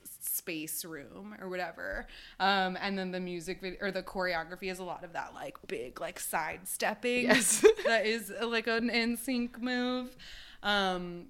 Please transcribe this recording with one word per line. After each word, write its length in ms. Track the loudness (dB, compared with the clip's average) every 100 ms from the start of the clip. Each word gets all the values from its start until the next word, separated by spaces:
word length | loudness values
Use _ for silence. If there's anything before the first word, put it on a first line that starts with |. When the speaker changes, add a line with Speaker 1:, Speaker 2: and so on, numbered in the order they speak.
| -14 -10
Speaker 1:
space 640 | -6 -6 -4 -6 -6 -6
room 500 | -6 -10 -12 -14 -14 -12
or 80 | -6
whatever. 580 | -4 -4 -6 -6 -6 -8 -14 -18 2
Um, 400 | 4 6 4 0
and 160 | -2 -2
then 140 | -2
the 80 | -4
music 420 | -4 -6 -6 -6
vid-, 180 | -6 -4
or 100 | -2
the 140 | -2
choreography 680 | -4 -2 0 -2 -4 -6 -6
is 80 | -6
a 60 |
lot 180 | -6 -8
of 100 | -8
that, 200 | -8 -8
like, 240 | -8 -12 -12 -8
big, 340 | -6 -6 -6
like, 200 | -8 -6
sidestepping 1040 | -2 -2 -2 -6 -8 0 0 0 2 2
Speaker 2:
Yes. 420 | 6 6 6 10 10
<laughs> 100 | 8
Speaker 1:
that 220 | 6 4 4
is, 240 | 0 -2 -4
uh, 60 | 0
like, 220 | 0 2
an 200 | 2 2
N 280 | 2 2 0
sync 440 | -2 -2 -2 -4
move. 560 | -2 0 0 0 -4 -12 -16 -16 -16 -6
Um, 640 | 0 2 2 0 -4 -8 -12